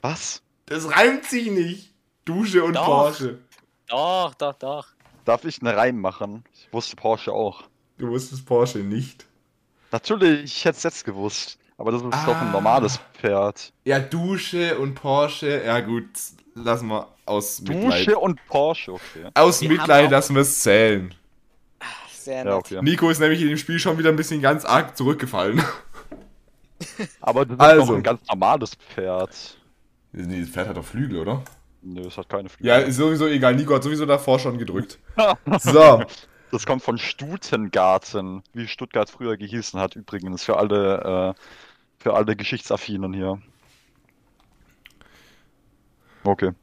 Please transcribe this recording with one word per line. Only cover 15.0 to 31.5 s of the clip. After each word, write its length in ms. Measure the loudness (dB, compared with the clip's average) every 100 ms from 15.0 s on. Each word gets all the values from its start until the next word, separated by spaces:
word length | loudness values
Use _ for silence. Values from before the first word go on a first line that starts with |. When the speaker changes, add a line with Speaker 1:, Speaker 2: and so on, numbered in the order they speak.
| -2 0 0 -2 -4 -4 0
Speaker 2:
Ja 140 | -2
gut, 260 | -2 -6 -6 -14 -14 -16 _
lassen 340 | -10 -4 -2 -2
wir 200 | -6 -8 _ -6
aus 340 | -4 -4 -10
Mitleid. 240 | -6 -2
Speaker 1:
Dusche 340 | 0 0 2 2
und 220 | 0 -4 _
Porsche, 460 | 0 0 -2 -8
okay. 340 | -14 -16 -18 -4
Speaker 2:
Aus 260 | 6 6 6
Speaker 3:
Wir 80 | 0
Speaker 2:
Mitleid 220 | 0 6
Speaker 3:
haben 160 | 8 8
auch 40 |
Speaker 2:
lassen 220 | 6 4
wir 80 | 2
es 180 | 2 2
zählen. 540 | 4 6 6 2 -4 -16 _ _ _ _ _ _
Speaker 3:
Ah, 40 | -18 -18 -20
sehr 280 | -20 -10 -6
Speaker 1:
Ja, 60 |
Speaker 3:
nett. 100 | -2
Speaker 1:
okay. 260 | -2 -2 -2
Speaker 2:
Nico 300 | 0 2 2
ist 80 | 2
nämlich 240 | 2 2
in 60 | 0
dem 100 | -2
Spiel 200 | -4 -2
schon 200 | 0 0
wieder 100 | 2
ein 80 | 2
bisschen 240 | 0 0
ganz 240 | 0 0
arg 320 | 2 2 0 -2
zurückgefallen. 680 | -2 -2 -4 -2 0 0 -2 -6 -14 -18 -18 -20 -20 -20 _ _ _ _ -20 -12 -14 _
Speaker 1:
Aber 240 | -2 0
das 120 | 0 6
ist 40 |
Speaker 2:
Also. 260 | 8 10 8
Speaker 1:
doch 100 | 2
ein 60 |
ganz 180 | 0 -2 -4
normales 460 | 0 2 2 -2 -12 _
Pferd. 640 | -8 -4 -4 -6 -8 -20 -20 _ _ _ _ _
Speaker 2:
Nee, 280 | -12 -8 -8
das 100 | -8
Pferd 180 | -8 -8
hat 80 | -8
doch 60 |
Flügel, 340 | -10 -6 -6 -4
oder? 240 | -4 -6 -8